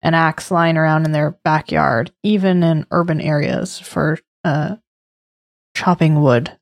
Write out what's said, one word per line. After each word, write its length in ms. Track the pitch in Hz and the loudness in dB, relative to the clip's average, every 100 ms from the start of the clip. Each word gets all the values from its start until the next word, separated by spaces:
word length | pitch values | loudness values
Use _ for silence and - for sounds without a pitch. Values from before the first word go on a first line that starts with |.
an 140 | 156 165 | 0 2
axe 340 | 160 160 - | 0 -2 -4
lying 280 | 175 165 160 | 0 2 2
around 280 | 160 156 156 | 2 2 0
in 60 | |
their 260 | 156 151 - | 0 -2 -2
backyard, 680 | - 156 - 156 147 117 139 _ | -2 -2 -2 0 2 0 -4 _
even 400 | 208 214 190 180 | -2 0 2 2
in 240 | 170 156 - | 2 0 -2
urban 320 | 175 170 156 | -2 -2 -2
areas, 560 | - 151 - - 185 - | -2 -2 -2 -4 -6 -10
for, 400 | - - 156 156 _ _ | -10 -4 -2 -4 _ _
uh, 340 | - 147 165 214 _ _ _ _ _ _ _ _ _ - | -4 -2 -4 -8 _ _ _ _ _ _ _ _ _ -6
chopping 480 | - 175 160 151 | -2 2 2 4
wood 340 | 147 120 - - | 4 2 0 -12